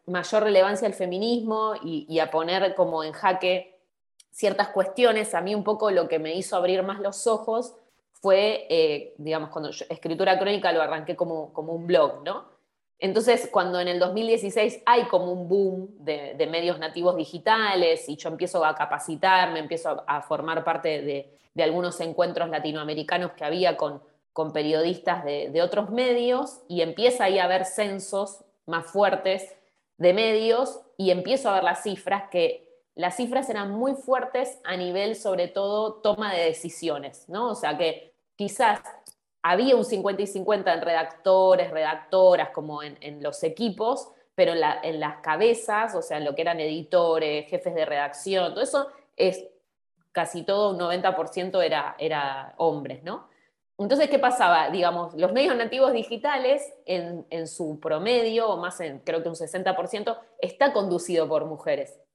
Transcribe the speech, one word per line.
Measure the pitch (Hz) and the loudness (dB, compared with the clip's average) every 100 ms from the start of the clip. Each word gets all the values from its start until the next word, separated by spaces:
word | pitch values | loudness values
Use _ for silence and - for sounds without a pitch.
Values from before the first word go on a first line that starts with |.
| - | -6
mayor | 180 170 220 | -4 0 2
relevancia | 214 196 190 - 220 | 6 6 6 4 -2
el | |
feminismo | 190 180 185 226 240 220 220 220 214 | -2 -4 -2 0 -2 -2 -2 -2 -4
y, | 165 156 - | -6 -8 -2
y | 160 | 0
a | 156 | 0
poner | 160 165 185 190 | 0 0 0 2
como | 185 170 160 | 2 0 0
en | 156 | -6
jaque | 151 196 185 180 185 - _ _ _ _ _ _ | 0 0 2 2 0 -4 _ _ _ _ _ _
ciertas | - 208 190 202 | -2 0 0 0
cuestiones, | 202 185 - 240 214 214 | 0 0 4 4 4 0
a | 170 | -2
mí | 180 208 | -2 -2
un | |
poco | 202 214 214 | 0 0 2
lo | 180 165 | 2 2
que | 165 | -2
me | 156 | -2
hizo | 175 185 185 | -6 -4 0
abrir | 180 185 | 2 2
más | 190 196 | 0 -4
los | 202 196 233 | -6 -2 0
ojos | 214 220 226 240 - _ _ _ | 0 0 -4 -4 -12 _ _ _
fue, | _ 196 190 208 214 - | _ 4 6 4 0 0
eh, | 165 156 147 - - | 4 4 2 -8 -10
digamos, | 151 156 156 | -4 -4 -4
cuando | 165 147 | -8 -8
yo, | - - | -10 -10
Escritura | 165 165 160 190 190 | -8 -6 0 2 4
Crónica | 196 208 190 | 2 0 2
lo | 165 | 2
arranqué | 151 156 156 175 | 0 -2 -4 -4
como, | 175 160 151 | -4 -4 -8
como | - 156 | -10 -8
un | 170 170 | -6 2
blog, | 175 151 165 | 4 4 0
¿no? | 147 226 - _ _ _ _ - | -8 -8 -12 _ _ _ _ -6
Entonces, | 196 208 240 233 - | -2 2 4 4 4
cuando | - 180 180 | 0 0 0
en | 180 | 0
el | 175 | 2
dos | 180 | 0
mil | 202 226 | 0 0
dieciséis | 226 196 220 226 - - | 0 0 0 0 0 2
hay | 240 233 | 4 4
como | 180 180 | 0 0
un | 180 175 | -4 0
boom | 196 190 190 190 214 | 2 2 -2 -10 -10
de, | 147 147 139 | -6 -6 -4
de | 139 156 | -4 -2
medios | 165 175 160 | 0 -2 -2
nativos | 160 170 175 180 | -4 0 0 2
digitales | 151 170 - 226 214 190 170 160 - | -2 -2 2 4 4 4 4 2 -2
y | 147 | -8
yo | 165 | -8
empiezo | 160 175 175 | -6 -2 0
a | 156 | 2
capacitarme, | 156 151 147 - 151 190 185 175 160 | 0 -2 -4 -6 0 4 6 4 0
empiezo | 147 165 165 147 - | -6 -6 -4 -4 -4
a, | 147 | -4
a | |
formar | - 151 165 160 | -2 -4 -2 -2
parte | 165 165 165 147 | -2 -2 -2 -2
de, | 143 139 139 _ _ | -4 -6 -8 _ _
de | 156 | 0
algunos | 160 175 180 170 | 0 2 -2 -4
encuentros | 165 160 175 - 165 | -4 0 0 0 -2
latinoamericanos | 156 160 156 151 156 151 175 175 | -4 -4 -4 -6 -6 -2 -2 -2
que | - | -6
había | 151 175 175 160 | -4 0 2 2
con, | 151 143 _ _ _ | -4 -6 _ _ _
con | - 156 | -6 -4
periodistas | 156 151 156 170 175 185 175 | -2 0 2 0 -2 -2 -2
de, | 147 143 139 | -2 -6 -2
de | 156 | 0
otros | 175 208 202 | 0 0 -2
medios, | 233 254 240 240 254 285 - - | 0 0 2 2 0 -2 -10 -6
y | 175 | -2
empieza | 165 175 240 240 | -2 4 2 4
ahí | 190 190 | 2 2
a | |
haber | 180 185 | 2 2
censos | 185 - 202 196 190 196 202 - _ _ | 0 -4 -4 -4 -6 -6 -6 -10 _ _
más | - 170 170 | -6 -6 -2
fuertes | 196 196 180 185 190 - - _ _ _ - | 2 2 2 0 -2 -6 -18 _ _ _ 2
de | 175 | 4
medios, | 196 226 220 226 226 262 - - - | 4 4 2 2 2 0 -4 -12 -2
y | 190 | 2
empiezo | 180 185 262 240 | 2 2 0 2
a | |
ver | 190 | 2
las | 175 180 | 2 0
cifras, | 214 185 185 196 - | -4 -6 -2 -4 -2
que | 180 165 - - _ _ - | 0 0 0 -14 _ _ -6
las | 180 214 | -4 -2
cifras | 240 262 262 | -2 -2 -2
eran | 214 202 | -4 -4
muy | 208 262 | -4 -4
fuertes | 269 - 262 247 247 277 - | -4 -2 -2 -2 -4 -4 -8
a | 170 180 | -8 -6
nivel, | 180 185 208 214 | -4 -2 -2 -4
sobre | 202 180 175 | -4 -2 -2
todo, | 196 202 208 214 | -2 -2 -2 -4
toma | 214 214 208 208 | -2 -2 0 -2
de | 180 | 0
decisiones, | 165 160 175 - 165 143 139 - - | 0 -2 -8 -8 -6 -6 -8 -16 -10
¿no? | 190 240 | -6 -4
O | |
sea, | 208 156 147 | -2 -4 0
que | 165 - - _ _ - | -2 -2 -12 _ _ -8
quizás | 202 - 233 208 - - - _ _ _ | -6 2 2 2 -4 -20 -20 _ _ _
había | 170 185 262 240 | 2 4 6 6
un | |
cincuenta | - 202 196 196 | 4 0 -2 -2
y | 202 | -4
cincuenta | 196 190 202 185 | -4 0 0 2
en | 165 | 0
redactores, | 170 165 165 - 196 190 190 185 170 | 0 0 -2 -2 4 6 8 6 4
redactoras, | 156 156 160 - 185 185 175 156 | -2 -2 -4 0 6 8 8 2
como | 165 151 147 | -6 -8 -10
en, | 147 143 | -12 -14
en | 147 147 | -16 -8
los | 147 143 | -8 -4
equipos, | 160 160 233 180 226 277 - _ _ | -4 -2 -4 -2 -2 -2 -6 _ _
pero | - 170 | 2 2
en | 165 | 2
la, | 151 - | 0 -2
en | 160 156 | -4 -4
las | 151 - | -6 -6
cabezas, | 160 156 226 233 - 208 226 | -4 2 4 2 0 -2 0
o | 185 | -4
sea, | 165 151 | -6 -4
en | |
lo | 147 | -4
que | 139 | -2
eran | 165 165 | -2 -2
editores, | 156 160 151 180 170 160 156 147 151 | -2 -6 0 2 4 2 0 -4 -4
jefes | 180 180 | -6 -4
de | 165 151 | -2 -2
redacción, | 143 143 - 190 190 170 | -2 -4 -6 -2 0 0
todo | 202 | -2
eso | 269 285 277 - _ - | -2 -2 -2 -10 _ 0
es | 185 185 - _ _ _ _ _ _ | 0 0 -10 _ _ _ _ _ _
casi | 175 165 170 | -6 -4 -6
todo, | 160 202 208 | -2 0 2
un | 180 | 0
noventa | 175 180 180 156 | -2 0 0 -2
por | 165 | -4
ciento | 180 185 185 | -6 -4 0
era, | 165 151 147 - | 2 0 -4 -4
era | 156 151 139 135 135 - | -4 -2 -4 -6 -10 -2
hombres, | 165 151 135 127 | 0 0 -6 -12
¿no? | 160 220 - _ _ _ _ - | -12 -12 -14 _ _ _ _ -6
Entonces, | 208 277 294 | 0 2 4
¿qué | 269 | 4
pasaba? | 254 247 185 165 147 | 2 4 4 4 2
Digamos, | 180 175 175 170 | 0 0 0 -6
los | 156 185 | 0 0
medios | 240 311 247 | 2 2 0
nativos | 226 254 262 | -2 2 2
digitales, | 233 220 233 294 277 254 285 - - | 2 -4 -4 -2 0 2 0 -2 -12
en, | - 180 170 170 - | -6 -6 -6 -10 -10
en | 165 160 | -8 -8
su | - 160 151 | -8 -8 -6
promedio, | 160 156 208 247 226 226 220 | -4 -2 0 2 2 0 0
o | 175 | -2
más | 175 180 | -4 -6
en, | 160 135 | -10 -10
creo | - 165 | -4 -4
que | 170 | -4
un | 165 | -8
sesenta | 156 185 190 | -8 -4 -2
por | 185 - | -2 -4
ciento, | 214 214 226 - - | -4 -4 -6 -10 -8
está | 180 - 220 | -6 2 2
conducido | 220 196 175 180 170 156 | 2 0 -2 0 0 2
por | 156 160 | 0 -2
mujeres. | 151 160 139 135 - _ | -6 -4 -4 -4 -14 _